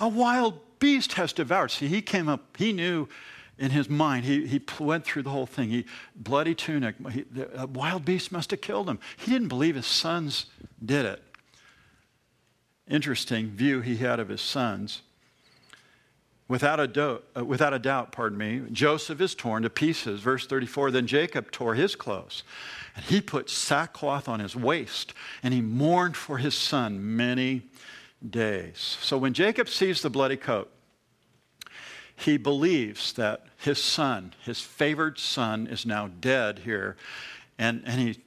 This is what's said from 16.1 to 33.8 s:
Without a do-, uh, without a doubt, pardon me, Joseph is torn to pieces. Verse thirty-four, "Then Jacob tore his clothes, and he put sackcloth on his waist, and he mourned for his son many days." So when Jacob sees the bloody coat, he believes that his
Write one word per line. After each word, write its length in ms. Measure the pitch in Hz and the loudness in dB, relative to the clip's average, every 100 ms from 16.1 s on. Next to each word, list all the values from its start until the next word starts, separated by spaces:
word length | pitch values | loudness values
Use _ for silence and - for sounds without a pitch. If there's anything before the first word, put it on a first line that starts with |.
| _ _ _ - | _ _ _ -4
Without 320 | 127 147 151 | 2 2 2
a 60 | 135 | 2
do-, 340 | 143 147 113 - 127 | 2 0 -2 -8 -6
uh, 100 | 123 | 0
without 280 | 131 147 | 2 2
a 60 | 135 | 2
doubt, 320 | 131 135 110 | 0 -2 -2
pardon 260 | - 110 104 | -4 -2 -2
me, 240 | 107 123 120 | -2 -4 -4
Joseph 480 | 113 147 151 - 147 | 2 4 4 -2 -2
is 120 | 185 | -2
torn 300 | - 120 110 | -2 -2 0
to 60 | 113 | 0
pieces. 500 | - 156 156 117 101 | 2 2 2 -4 -2
Verse 260 | 113 127 - | 0 0 0
thirty-four, 460 | 135 120 143 139 | -2 -2 0 2
"Then 160 | 127 120 | 2 4
Jacob 420 | 143 170 139 - | 2 2 -2 -6
tore 260 | - 120 113 | -4 0 2
his 200 | 202 - | 2 0
clothes, 480 | - 95 - - - - - - - | -6 -6 -8 -14 -14 -16 -14 -14 -14
and 120 | - - | -8 0
he 160 | 202 | 2
put 280 | - 147 - | 2 -4 -2
sackcloth 800 | - - 143 165 - 147 139 131 | -2 2 2 0 -4 -2 -2 -2
on 140 | 113 | -4
his 120 | 98 | -4
waist, 600 | 123 120 165 107 - - - - - | -2 0 0 -2 -8 -8 -12 -16 -4
and 120 | 127 | 0
he 80 | 127 | 2
mourned 560 | 110 120 156 180 180 - | 2 2 4 6 4 0
for 220 | - 135 | -4 -2
his 160 | 143 - | 0 0
son 600 | - 143 113 98 104 113 | 0 2 2 -2 -2 2
many 460 | 123 127 127 131 - - - - - _ 113 | 2 2 0 -2 -6 -20 -20 -20 -20 _ -6
days." 680 | 113 107 98 85 85 - - | -2 0 -2 -6 -8 -8 -4
So 160 | - 135 | -2 0
when 160 | 131 | 2
Jacob 360 | 127 202 226 226 | 2 2 2 0
sees 320 | - 190 170 | 2 2 2
the 80 | 147 | 0
bloody 260 | 135 135 135 | 2 2 0
coat, 320 | - 107 - _ _ _ _ _ _ _ _ - - - - - - - | -2 -2 -2 _ _ _ _ _ _ _ _ -20 -20 -18 -18 -18 -18 -2
he 180 | - 147 | 2 2
believes 800 | 135 139 170 160 107 104 - | 2 2 4 2 0 -4 -6
that 340 | - 107 117 - - | -2 -2 -2 -10 -4
his 240 | 147 143 | -2 0